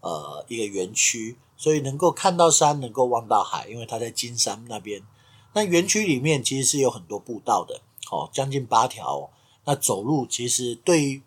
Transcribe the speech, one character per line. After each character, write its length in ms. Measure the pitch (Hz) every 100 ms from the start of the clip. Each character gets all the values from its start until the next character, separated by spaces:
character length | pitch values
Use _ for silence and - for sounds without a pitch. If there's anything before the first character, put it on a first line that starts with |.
呃， 440 | - 80 71 73 -
一 80 | 117
个 80 |
园 300 | 107 98 92
区， 420 | 110 - 117 110 123 _ _
所 180 | -
以 60 | 156
能 180 | 135 139
够 140 | 175
看 240 | - 196 180
到 140 | 170
山， 300 | 156 151 147
能 120 | 127
够 140 | 107 127
望 200 | 120 113
到 160 | 110
海， 240 | - 78 64
因 100 | 117
为 80 | 113
它 120 | 113
在 120 | 117
金 260 | - 120 120
山 260 | 113 104 117
那 100 | 110
边。 240 | 98 101 98 _ _ - _
那 100 | 202
园 240 | 208 170 175
区 180 | - 208
里 140 | 131
面 240 | 143 151
其 180 | 120 135
实 60 | 131
是 100 | 147
有 100 | 131
很 120 | 113
多 160 | 85 101
步 220 | - 110
道 200 | - 104
的， 160 | 82 62 _ - -
哦， 180 | 85 78
将 160 | - 135
近 160 | 135
八 220 | 120 113 127
条 320 | 104 73 71
哦。 120 | - _ _ _
那 100 | -
走 280 | 143 - 98
路 220 | 107 151
其 220 | 120 - 120
实 300 | - 123 117
对 260 | - 170
于 200 | 139 135